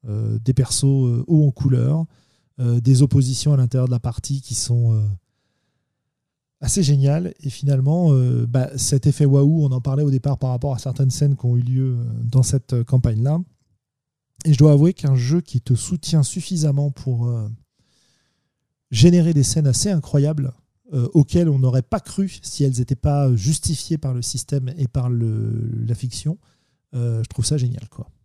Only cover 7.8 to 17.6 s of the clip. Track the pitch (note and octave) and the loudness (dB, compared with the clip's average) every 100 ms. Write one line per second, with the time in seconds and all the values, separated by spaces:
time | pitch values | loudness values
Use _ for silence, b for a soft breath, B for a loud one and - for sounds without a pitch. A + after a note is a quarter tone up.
7.8 | C3 E3+ E3+ C3+ B2+ A#2+ A#2 B2 B2+ C#3 | 2 2 4 4 2 0 0 -2 -4 -4
8.8 | - C#3 D#3 - D3 C#3 C#3+ D#3+ C#3+ B2+ | -2 0 0 2 2 4 4 2 0 -2
9.8 | B2 C#3 D3 C3+ C#3 C3 B2+ B2 C#3+ B2 | -2 -2 0 0 -2 -4 -4 -4 -4 -6
10.8 | C3+ A#2+ C3+ - D3 C#3 B2 A#2+ A#2+ C3 | -6 -2 -2 0 0 0 0 0 0 -2
11.8 | C3 A#2+ A#2 A2+ A#2 B2+ C3 C3+ - B2 | -2 -2 -6 -6 -2 0 0 -2 -2 -4
12.8 | A2+ B2+ B2 A2 B2 D#3+ F3+ _ _ _ | 0 0 0 0 0 -2 -4 _ _ _
13.8 | _ _ _ _ _ _ D#3+ C3+ D3+ C#3+ | _ _ _ _ _ _ 0 6 6 6
14.8 | D#3+ - C#3+ C3 A#2+ E3 - B2 - A#2+ | 4 2 0 0 2 -2 -2 -6 -2 -2
15.8 | - F3 - E3 C#3 F3+ - F3 D3+ C#3 | -2 -6 0 0 0 -4 -6 -2 0 0
16.8 | C#3+ C3+ - A#2+ A#2+ A#2 G#2+ A2 | -2 -4 -6 -4 -2 -4 -8 -12